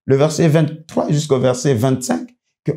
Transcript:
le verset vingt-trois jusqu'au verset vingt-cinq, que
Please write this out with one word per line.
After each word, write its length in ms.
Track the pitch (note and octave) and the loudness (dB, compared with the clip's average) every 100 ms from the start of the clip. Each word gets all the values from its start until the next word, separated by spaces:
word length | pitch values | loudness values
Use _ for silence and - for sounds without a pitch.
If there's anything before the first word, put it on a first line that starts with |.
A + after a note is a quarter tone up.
le 120 | - C3+ | 0 2
verset 300 | D3+ - E3 | 2 2 2
vingt-trois 600 | D#3 D#3 - - B3 B3 | 2 0 -4 -8 -6 -2
jusqu'au 300 | D3+ - C3 | -2 0 0
verset 340 | B2 B2 D3 | 0 0 0
vingt-cinq, 600 | A#2 C3 C3 - B3 - _ _ _ | 0 2 0 -2 -6 -8 _ _ _
que 100 | - | -6